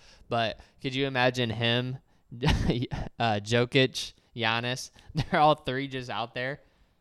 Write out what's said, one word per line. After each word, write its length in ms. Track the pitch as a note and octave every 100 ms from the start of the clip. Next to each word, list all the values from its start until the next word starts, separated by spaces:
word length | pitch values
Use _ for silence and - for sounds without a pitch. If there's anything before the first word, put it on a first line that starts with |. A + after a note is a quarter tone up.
| - - -
But 300 | A#2 A2+ - - _
could 140 | C#3 C3
you 100 | C#3
imagine 440 | C3 B2+ B2 A#2+
him, 480 | A2 A#2 A#2+ B2+ C3 _ _ -
<laughs> 80 | A#2+ C#3 - - A#2+ B2+ - - -
uh, 200 | A#2 G#2
Jokic, 720 | G#2 A#2+ A#2+ C3+ C3 - - - _ A#2+
Giannis? 560 | A2+ A#2 B2 B2+ - _
<laughs> 100 | - D3+
They're 240 | - F3
all 160 | D3+ D3
three 320 | - B2+ C#3
just 220 | C3 B2
out 240 | G#2 A#2+
there. 280 | B2 B2+ C#3+ _ _ _ _